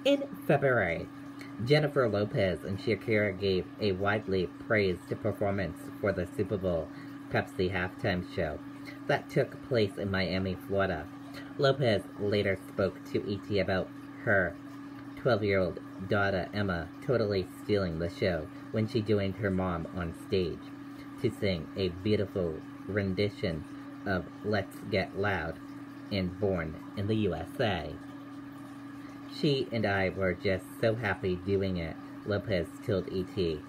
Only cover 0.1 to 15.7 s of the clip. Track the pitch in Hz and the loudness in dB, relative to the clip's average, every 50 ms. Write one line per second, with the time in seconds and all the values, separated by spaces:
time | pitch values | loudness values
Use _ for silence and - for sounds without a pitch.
0.1 | 285 277 277 - - - - - 151 143 139 135 127 117 95 85 - - 143 - | 4 4 2 -6 -8 -6 2 4 4 6 6 4 4 4 4 2 0 -2 -4 -8
1.1 | - - - - - - - - - - 113 123 147 151 151 139 - 143 123 110 | -12 -14 -14 -14 -14 -14 -14 -12 -6 -6 4 6 6 6 6 4 4 4 4 4
2.1 | 101 101 107 107 - 120 98 92 85 80 - 78 98 95 - 120 107 95 - 113 | 4 2 2 2 2 2 4 4 2 0 -2 -6 -6 -2 0 0 0 0 2 2
3.1 | 110 104 104 104 92 92 101 98 92 90 87 - - - 110 104 92 92 98 101 | 4 4 4 2 0 2 2 2 4 2 0 -2 -6 -2 0 0 2 2 2 2
4.1 | 104 110 - 95 95 95 87 82 - - - - 113 107 101 95 87 82 - - | 2 2 0 2 2 2 2 0 -4 -12 -2 2 4 4 4 4 2 -2 -4 -6
5.1 | 117 - - 107 95 - 107 101 98 98 92 80 78 - - - - - - 101 | -6 -2 -2 -2 0 2 0 2 2 0 -2 -4 -4 -8 -10 -12 -6 0 0 2
6.1 | 90 92 87 - - - 101 - 113 92 92 92 87 80 76 - - - - - | 2 2 -2 -2 -2 -2 0 0 0 0 2 2 2 0 -2 -4 -10 -12 -12 -12
7.1 | - - - - - 110 - - - - 92 90 95 90 90 92 - - - 110 | -12 -12 -8 -2 -2 -2 -2 -2 0 0 0 2 2 0 -2 -2 -4 -2 0 0
8.1 | 92 90 85 - - 98 82 76 73 - - - - - - - - - - - | 2 0 -2 -4 -2 -2 -2 -2 -2 -6 -10 -12 -12 -12 -12 -12 -12 -8 0 0
9.1 | 147 - - - - 151 123 - - - - - 135 117 107 98 - - 101 98 | 0 0 0 0 2 2 2 2 -2 -12 -4 0 4 4 4 2 2 -2 -2 0
10.1 | 95 95 95 82 92 95 95 95 90 - - - 98 98 98 92 85 76 73 - | 2 2 2 2 2 0 0 0 -2 -4 -4 0 2 4 4 4 2 -2 -4 -8
11.1 | - - - - - - - - - - 143 135 135 143 135 117 104 95 - - | -12 -12 -12 -12 -12 -12 -12 -10 -2 4 4 4 4 4 4 4 4 4 2 -4
12.1 | - - 101 101 107 101 98 101 95 92 - - - - 98 90 - - - - | -6 -2 0 2 4 4 4 4 0 0 -4 -6 0 2 2 2 2 -4 -10 -2
13.1 | - 110 - - 104 92 - - 104 98 87 95 95 92 - - - - - - | -2 -2 0 0 -4 -4 -2 0 2 2 4 4 2 2 0 -2 -8 -14 -14 -14
14.1 | - - - 117 104 95 92 85 - - - - - - - - - - - - | -14 -4 2 4 4 4 4 2 -2 -6 -12 -14 -12 -12 -12 -12 -12 -12 -12 -12
15.1 | - - - - 117 104 107 101 98 95 92 82 | -12 0 2 2 2 4 4 4 4 4 4 2